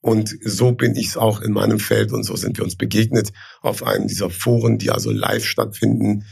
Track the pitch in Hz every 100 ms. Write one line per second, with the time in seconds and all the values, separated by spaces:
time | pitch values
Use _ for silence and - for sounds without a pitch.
0 | - 110 107 - 113 95 123 123 123 113
1 | 107 - 110 104 110 101 104 110 104 107
2 | 107 120 - - 107 101 90 - 113 110
3 | 113 123 107 - - - - 107 - 101
4 | 104 98 98 - - 120 113 110 113 -
5 | 113 104 101 110 - - 110 104 110 120
6 | 110 104 104